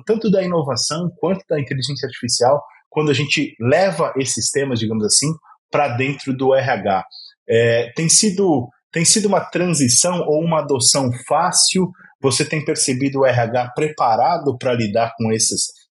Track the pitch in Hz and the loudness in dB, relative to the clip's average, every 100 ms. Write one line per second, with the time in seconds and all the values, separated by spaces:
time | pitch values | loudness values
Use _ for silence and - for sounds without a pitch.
0 | - 226 226 190 180 175 139 120 - 156 | -2 0 2 2 2 -2 -2 -4 -4 -4
1 | 175 - 160 190 - 156 131 135 127 139 | -4 -4 -2 -2 -2 -4 -2 -6 -6 -6
2 | 131 - 120 - 120 147 - - _ 151 | -8 -6 -4 2 2 2 -2 -18 _ -2
3 | 151 131 147 - 143 - 117 156 190 165 | 0 0 0 -2 -2 -2 2 2 2 0
4 | 139 131 131 - - 139 139 117 110 110 | -2 -2 -4 -4 -2 -2 -2 -2 -2 -2
5 | 104 - 143 160 - _ _ 147 143 120 | 2 2 0 -4 -12 _ _ 0 0 0
6 | 135 143 - 131 135 135 131 117 98 95 | -2 -4 -6 0 2 2 2 0 0 0
7 | - - - _ - 113 117 117 98 - | -2 -14 -20 _ 0 2 4 2 0 -2
8 | 165 - 214 185 196 139 120 _ _ 165 | 2 4 4 2 2 2 -2 _ _ -2
9 | 165 226 202 180 - 175 180 151 131 - | 0 2 2 0 0 -2 0 2 2 2
10 | 175 180 151 151 170 156 143 135 - 147 | 2 0 0 0 0 0 0 0 2 0
11 | 131 123 - 147 180 175 - 185 180 - | -2 -4 -2 0 2 2 2 0 -2 -6
12 | - _ 135 123 151 156 147 151 - 127 | -20 _ -2 0 -2 -2 -4 -2 -2 -2
13 | 139 135 131 120 113 123 123 - 151 - | -2 2 2 2 0 -2 -4 -4 -4 0
14 | 139 123 143 170 143 120 131 120 110 113 | 0 2 2 0 -2 -2 -2 -2 0 0
15 | 113 - 113 110 - 101 - - _ | -2 -2 -2 0 0 -2 -6 -10 _